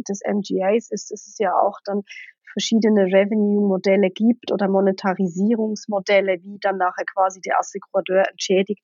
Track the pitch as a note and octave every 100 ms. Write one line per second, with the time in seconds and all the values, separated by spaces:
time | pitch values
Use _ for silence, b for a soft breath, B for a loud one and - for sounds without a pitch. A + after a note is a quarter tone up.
0 | G#3 G3+ - G3+ G3 F#3 F#3 A3+ - G#3
1 | - G#3 - - G3 - G3 - - G3+
2 | G3+ B B B - - - A3+ A3 G#3+
3 | F#3 F#3+ G3+ G#3+ G#3 G#3 G#3 F#3+ G3 F#3+
4 | F#3+ F#3 A3 A#3 - G3 G3+ G3 G3 F#3+
5 | G3 F3+ F#3+ E3+ G3+ A#3 A3 G#3 - G3+
6 | F#3+ G3 G3 F#3 F#3 G3+ G3+ F#3+ F3+ -
7 | F3 - F#3+ F#3+ - - - G3 - G3
8 | F3+ F#3 G3 - - F#3+ G3 G#3